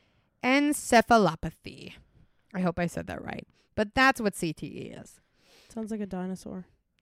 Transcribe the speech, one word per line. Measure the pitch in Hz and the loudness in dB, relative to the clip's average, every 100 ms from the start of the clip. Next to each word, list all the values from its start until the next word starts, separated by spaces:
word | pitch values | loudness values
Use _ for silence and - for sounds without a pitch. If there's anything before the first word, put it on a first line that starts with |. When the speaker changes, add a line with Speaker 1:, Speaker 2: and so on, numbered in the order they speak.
| _ _ _ _ | _ _ _ _
Speaker 1:
encephalopathy. | 240 277 294 294 - 233 - 233 185 156 160 - - - - - _ _ - _ _ 185 | 2 2 2 0 4 4 6 6 4 0 -8 -8 -18 -16 -18 -20 _ _ -20 _ _ -2
I | |
hope | 180 170 | -2 0
I | 175 | -2
said | - 82 | -4 -8
that | - | -10
right. | - - - _ _ - | -10 -12 -14 _ _ -4
But | 214 | -2
that's | - 262 262 | 4 4 4
what | 214 - | 0 0
C | 170 | -4
T | 151 160 | -4 -10
E | - 113 113 | -12 -12 -14
is. | - - _ _ _ - _ | -18 -20 _ _ _ -20 _
Speaker 2:
Sounds | - 214 | -12 -8
like | 220 | -6
a | 202 | -6
dinosaur. | 185 185 185 - 185 185 _ _ _ | -6 -6 -8 -10 -14 -14 _ _ _